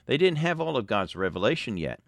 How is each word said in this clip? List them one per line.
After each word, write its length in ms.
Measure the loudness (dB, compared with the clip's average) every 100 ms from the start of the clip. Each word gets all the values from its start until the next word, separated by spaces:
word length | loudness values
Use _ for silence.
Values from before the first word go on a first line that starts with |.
| -4
They 100 | 2
didn't 200 | 2 2
have 240 | 0 0
all 160 | 0 -2
of 80 | 0
God's 300 | 0 -2 -2
revelation 640 | -2 2 2 2 -4 -4
yet. 220 | -4 -6